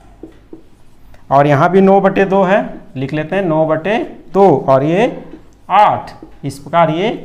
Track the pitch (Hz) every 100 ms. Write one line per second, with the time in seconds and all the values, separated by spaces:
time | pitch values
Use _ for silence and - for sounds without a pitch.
0 | - - - - _ - - - - -
1 | - - - 139 147 139 170 190 190 196
2 | 190 196 185 196 185 208 - - - 131
3 | 139 151 156 190 185 156 156 156 170 240
4 | 320 - - 190 196 135 - 135 147 180
5 | 247 - - - - _ - 190 196 123
6 | - - - - 143 - 151 170 160 160
7 | 214 -